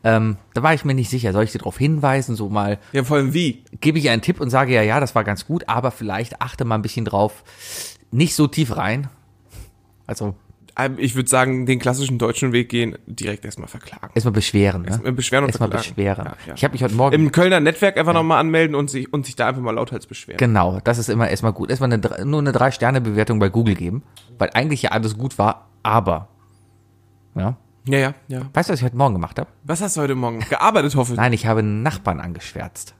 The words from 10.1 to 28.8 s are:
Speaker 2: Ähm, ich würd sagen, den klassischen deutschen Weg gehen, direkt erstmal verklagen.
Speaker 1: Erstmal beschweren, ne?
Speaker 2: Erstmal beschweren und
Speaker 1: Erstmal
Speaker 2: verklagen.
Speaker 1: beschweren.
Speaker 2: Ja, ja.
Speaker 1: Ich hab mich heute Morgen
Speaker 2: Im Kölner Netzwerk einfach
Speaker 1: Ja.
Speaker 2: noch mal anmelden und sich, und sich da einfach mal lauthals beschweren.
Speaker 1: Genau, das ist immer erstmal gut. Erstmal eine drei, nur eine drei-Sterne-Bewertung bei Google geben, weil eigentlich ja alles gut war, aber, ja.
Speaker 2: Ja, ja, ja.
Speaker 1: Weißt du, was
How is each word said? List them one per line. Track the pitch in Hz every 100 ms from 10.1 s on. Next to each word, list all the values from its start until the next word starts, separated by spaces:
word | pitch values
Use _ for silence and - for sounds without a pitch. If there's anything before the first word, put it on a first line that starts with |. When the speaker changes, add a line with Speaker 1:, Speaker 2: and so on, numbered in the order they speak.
| 120 104 95 _ _ - -
Speaker 2:
Ähm, | 131 131
ich | 127
würd | 127 123
sagen, | 127 131 131
den | 127 127
klassischen | 127 127 135 123
deutschen | 117 117 135
Weg | 120 120
gehen, | 120 117 - -
direkt | 117 - 104 117
erstmal | - -
verklagen. | 117 - - -
Speaker 1:
Erstmal | 117 117
beschweren, | 104 - 101 101 92
ne? | 90
Speaker 2:
Erstmal | 110 127
beschweren | 127 123 131
und | 139
Speaker 1:
Erstmal | - 113
Speaker 2:
verklagen. | 117 110
Speaker 1:
beschweren. | - 98 95 104
Speaker 2:
Ja, | - 82
ja. |
Speaker 1:
Ich | -
hab | 139
mich | 123
heute | 123
Morgen | 113 135
Speaker 2:
Im | 147 156
Kölner | - 180 185
Netzwerk | 147 165 202 190
einfach | 160
Speaker 1:
Ja. | 165
Speaker 2:
noch | 160
mal | 151
anmelden | 160 160 165 143
und | 143
sich, | 135 131
und | 147
sich | 131 -
da | 117
einfach | 131
mal | 120
lauthals | 113 123 127 -
beschweren. | - - -
Speaker 1:
Genau, | 120 107 87 95
das | - 120
ist | 113
immer | 110 110
erstmal | 95 117
gut. | 92 -
Erstmal | 123 127
eine | 113
drei, | 101 -
nur | 139 151
eine | 143
drei-Sterne-Bewertung | 120 135 - 120 131 113 104 107 110
bei | 98
Google | 110 117
geben, | 87 87 120 - - - -
weil | -
eigentlich | 117 151 143
ja | -
alles | 113 110 107
gut | 131 -
war, | 104 - _ _ 107
aber, | 110 92 82 - _ _ _ _ _ _ _ _ _ _ -
ja. | 95 127 _ _ 127
Speaker 2:
Ja, | 139
ja, | 135 143 -
ja. | 127 139
Speaker 1:
Weißt | 160 175
du, |
was | 151